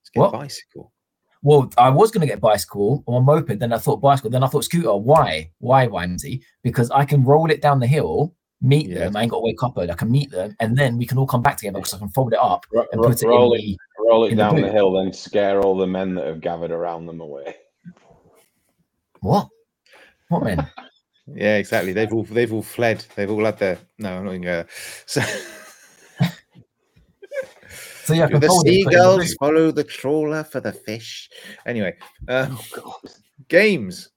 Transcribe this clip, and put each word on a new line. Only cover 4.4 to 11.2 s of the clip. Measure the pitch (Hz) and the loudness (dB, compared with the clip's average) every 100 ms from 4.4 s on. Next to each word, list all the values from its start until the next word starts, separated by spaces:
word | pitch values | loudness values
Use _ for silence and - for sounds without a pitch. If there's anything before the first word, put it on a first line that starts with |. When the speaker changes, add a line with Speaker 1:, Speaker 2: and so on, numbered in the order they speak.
Speaker 2:
I | 131 | 0
thought | 147 | 0
scooter. | - 170 165 101 | -2 -2 0 0
Why? | 110 156 123 78 80 _ | 4 4 4 -2 -8 _
Why, | 117 135 127 | 2 2 2
Wimsey? | 98 87 90 139 127 _ _ | -2 -6 -8 -8 -12 _ _
Because | - - 120 | -4 -2 0
I | 135 | 2
can | 139 143 | 2 2
roll | 127 151 160 | 6 4 4
it | 151 | 2
down | 147 139 | 2 2
the | 120 | 2
hill, | 151 85 85 143 _ _ _ | 0 0 -2 -4 _ _ _
meet | 127 147 113 | 2 2 2
Speaker 1:
Yeah. | 87 | -4
Speaker 2:
them. | 87 101 | -4 -2
I | |
ain't | 113 | -2
gotta | - | -2
wake | 110 110 | -4 -2
up | 120 - | -6 -4
early. | 87 | -6
I | |
can | 85 107 | -4 0
meet | 131 143 | 0 0
them, | 92 101 104 | -6 -8 -4
and | 113 123 | -2 0
then | 135 120 | 0 -2
we | |
can | 120 | -4
all | 127 | -2